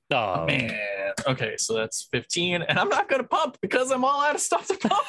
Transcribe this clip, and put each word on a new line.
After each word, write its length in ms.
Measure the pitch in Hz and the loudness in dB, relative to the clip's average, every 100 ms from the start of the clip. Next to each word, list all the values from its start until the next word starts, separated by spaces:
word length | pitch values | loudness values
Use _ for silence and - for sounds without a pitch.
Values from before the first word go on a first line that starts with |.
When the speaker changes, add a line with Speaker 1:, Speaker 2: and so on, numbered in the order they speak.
| - | -2
Speaker 1:
Oh, 340 | 135 104 87 82 | 0 2 0 2
Speaker 2:
Man. 260 | 139 117 107 104 98 98 - 135 | 0 0 -4 -6 -4 -4 -2 0
Okay, 280 | 131 110 - | 0 -2 -2
so 160 | - | -2
that's 340 | 113 110 - - | 0 -2 -6 -4
fifteen, 500 | 123 - - 175 175 | -4 -2 -2 0 0
and 160 | 165 151 | 0 2
I'm 100 | 285 | 2
not 180 | 403 415 | 2 2
gonna 140 | 262 | 0
pump 340 | 254 - 302 - | 0 0 0 -2
because 300 | - 285 262 | 0 0 2
I'm 120 | 254 262 | 2 2
all 160 | 285 | 2
out 140 | 294 285 | 2 0
of 60 | |
stuff 260 | - 339 - | 0 0 0
to 80 | 381 | -2
pump 280 | 214 403 | 2 2